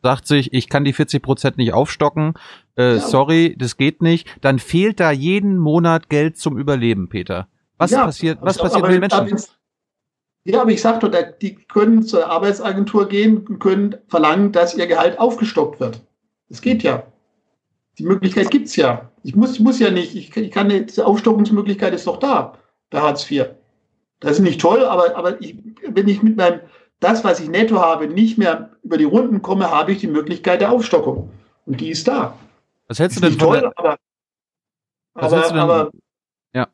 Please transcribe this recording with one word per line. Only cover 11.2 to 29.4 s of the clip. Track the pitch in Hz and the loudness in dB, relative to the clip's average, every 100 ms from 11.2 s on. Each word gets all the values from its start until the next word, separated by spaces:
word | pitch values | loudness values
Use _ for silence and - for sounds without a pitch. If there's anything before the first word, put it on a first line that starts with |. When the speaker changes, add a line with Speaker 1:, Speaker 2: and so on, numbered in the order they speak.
Speaker 2:
die | 165 - 196 - | -4 -8 -10 -10
können | _ 214 214 226 | _ 0 4 4
zur | 220 180 165 | 4 0 0
Arbeitsagentur | 170 202 202 202 190 202 214 202 | -2 -2 -2 -4 -4 0 0 0
gehen | 202 214 214 - | 2 4 2 0
und | 202 | -4
können | 196 190 202 - _ | 0 0 -2 -6 _
verlangen, | 170 151 170 202 | 0 2 2 2
dass | 180 170 165 | 2 0 0
ihr | 170 | -2
Gehalt | 165 175 - | 2 2 2
aufgestockt | 247 233 220 170 147 - | -2 0 -4 -2 -4 -4
wird. | 123 - _ _ _ _ _ | -8 -8 _ _ _ _ _
Das | - | -8
geht | 240 226 | -2 0
ja. | - 120 - _ _ _ _ _ _ _ _ _ | -2 -4 -8 _ _ _ _ _ _ _ _ _
Die | 160 | -2
Möglichkeit | 190 190 - - | 0 0 -2 0
gibt's | 285 - - | 0 -2 0
ja. | 139 120 - _ | 0 0 -10 _
Ich | - 156 | -2 0
muss, | 254 - | 2 2
ich | |
muss | 226 247 | 2 2
ja | 208 | 0
nicht, | 180 170 190 | 0 -4 -10
ich, | 143 - | -12 -8
ich | 104 | -6
kann, | - 202 | -2 0
diese | 196 - - - | 0 -2 -2 0
Aufstockungsmöglichkeit | 214 233 208 202 208 202 196 - | 2 2 2 2 0 0 -2 -2
ist | 180 - | -4 -6
doch | 165 | -4
da | 277 262 - - _ _ _ | -2 -2 -4 -14 _ _ _
bei | 135 | -4
Hartz | 151 143 | -2 -2
vier. | - 143 127 - _ _ _ _ _ _ | -4 -4 -4 -8 _ _ _ _ _ _
Das | 143 | -2
ist | 151 | 2
nicht | 190 147 | 2 2
toll, | 175 226 254 | 2 2 2
aber, | 185 170 175 | 2 0 0
aber | 175 202 | -6 -6
ich, | 170 - - - 349 | -14 -18 -20 -16 -6
wenn | 190 202 | 0 0
ich | 196 | 2
mit | 220 214 | 2 2
meinem, | 180 170 - _ _ _ | 0 0 -10 _ _ _
das, | 175 226 202 | 0 0 0
was | 170 | -2
ich | 156 | -2
netto | 175 226 208 | 0 2 2
habe, | 170 160 151 | 2 0 -4
nicht | 175 226 - | 0 0 2
mehr | 185 160 - _ | 0 0 -8 _
über | - 160 | -6 0
die | |
Runden | 151 202 254 202 | 0 0 -2 -2